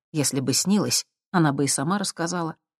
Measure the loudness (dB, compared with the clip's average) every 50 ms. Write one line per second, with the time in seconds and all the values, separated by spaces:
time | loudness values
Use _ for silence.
0 | _ _ -2 -2 0 0 0 0 0 0 0 0 2 2 2 2 2 0 -2 -2
1 | -4 _ _ _ _ _ 2 2 4 4 2 2 0 0 0 -2 -2 -2 -2 -2
2 | -4 -6 -6 -4 -6 -4 -4 -4 -4 -6 -8 -10 _ _ _ _